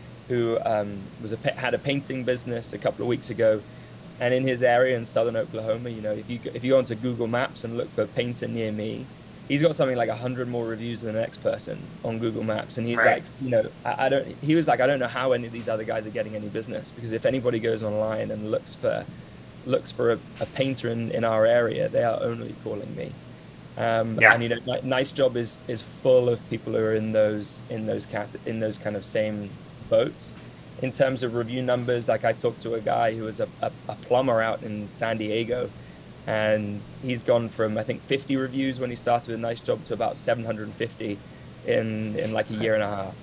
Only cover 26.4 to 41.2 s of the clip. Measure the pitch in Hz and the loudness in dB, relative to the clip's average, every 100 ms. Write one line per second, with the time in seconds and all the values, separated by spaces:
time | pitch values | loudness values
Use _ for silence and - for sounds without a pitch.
26.4 | - 107 - 113 110 110 110 110 107 107 | -2 -6 -2 0 2 2 2 4 4 2
27.4 | 101 - - 113 110 107 - 110 104 - | -4 -10 -8 -6 -2 -4 -4 -6 -6 -8
28.4 | - 113 110 101 107 104 113 113 107 104 | -6 -2 -2 -4 -4 -6 -2 -2 0 -2
29.4 | 101 - - - - 113 123 - - - | -8 -12 -16 -16 2 4 4 -2 -12 -14
30.4 | - - - - 131 - 135 131 123 117 | -16 -18 -16 -6 -6 2 2 2 0 0
31.4 | 117 127 127 123 120 120 117 110 117 117 | -2 -2 0 0 2 0 2 2 2 2
32.4 | 123 110 117 113 107 117 117 113 110 110 | 0 -2 -4 -2 0 2 2 0 -4 -4
33.4 | 110 - - - - 110 - 123 135 113 | -6 -4 -6 -4 -10 -10 2 4 4 4
34.4 | 113 107 113 107 104 - 113 110 107 110 | 2 0 -4 -6 -8 -4 -2 0 0 0
35.4 | 113 123 120 - - - - - - 107 | 0 -2 -4 -8 -16 -18 -18 -10 -2 2
36.4 | 107 107 104 104 107 - 131 120 - 120 | 4 4 2 -6 -10 -8 -4 -2 4 4
37.4 | 117 - 110 107 113 110 - 135 - 135 | 4 0 0 0 -2 -4 -2 -2 0 0
38.4 | 131 131 135 127 123 120 - 120 120 113 | 0 0 -2 -2 -4 -2 2 2 2 -4
39.4 | 117 117 - 113 - 107 113 - - 123 | -2 -2 -2 -2 -2 -2 0 0 0 0
40.4 | 113 110 107 104 117 - 113 98 | 0 -4 -6 -4 -6 -4 -6 -6